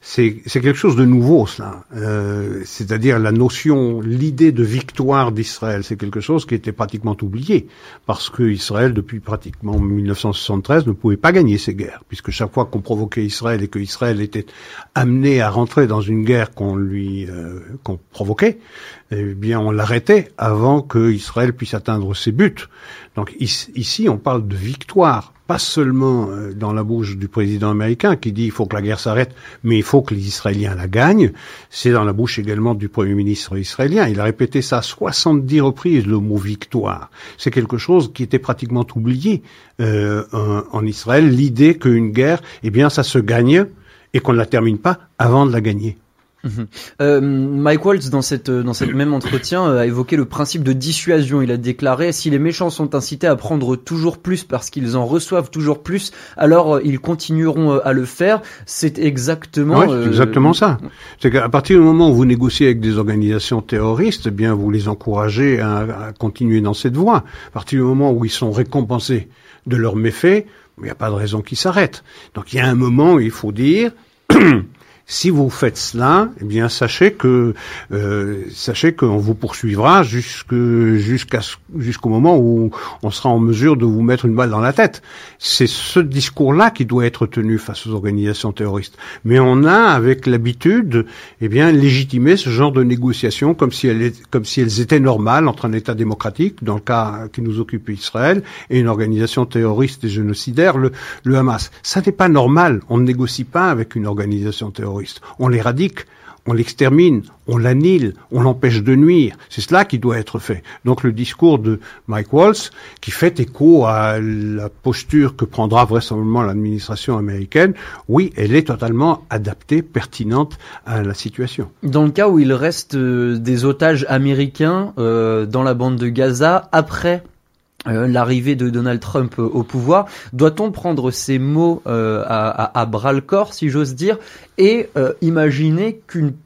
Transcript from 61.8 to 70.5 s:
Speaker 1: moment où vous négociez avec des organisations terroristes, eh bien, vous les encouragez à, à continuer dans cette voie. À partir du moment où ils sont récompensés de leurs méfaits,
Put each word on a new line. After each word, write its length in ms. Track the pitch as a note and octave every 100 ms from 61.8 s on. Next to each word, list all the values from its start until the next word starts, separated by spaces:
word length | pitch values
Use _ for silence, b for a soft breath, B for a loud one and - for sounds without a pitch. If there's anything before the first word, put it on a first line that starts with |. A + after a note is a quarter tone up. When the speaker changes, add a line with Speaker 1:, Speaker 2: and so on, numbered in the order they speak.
Speaker 1:
moment 280 | D#3+ E3 E3
où 20 |
vous 140 | B2 B2+
négociez 400 | B2 B2+ - C#3
avec 140 | A#2
des 180 | A2 G#2+
organisations 640 | G#2 G#2+ G#2 G#2+ - A2+
terroristes, 640 | G#2+ A2 A2 A2+ G#3+ - A2+
eh 40 |
bien, 220 | G2+ A2
vous 180 | G#2+ G2+
les 160 | G#2 G2+
encouragez 760 | G#2 - G#2 G#2+ G#2+ C#3+ B2
à, 180 | G#2+ G#2
à 340 | A2 A2 A2
continuer 480 | G#2 A2+ - A#2+ A2
dans 140 | G#2
cette 240 | G#2 C3+ C3
voie. 260 | G3+ G3+ B B B
À 40 |
partir 240 | A2+ - C#3
du 80 | B2+
moment 260 | C3+ C#3
où 140 | A#2+ A2
ils 40 |
sont 220 | - A#2
récompensés 760 | G#2+ B2+ C#3+ A2+ B2 - A#2+ F#2+ b b b -
de 120 | A#2+
leurs 180 | A2+ G#2
méfaits, 480 | A2+ - F3 G3+ G#3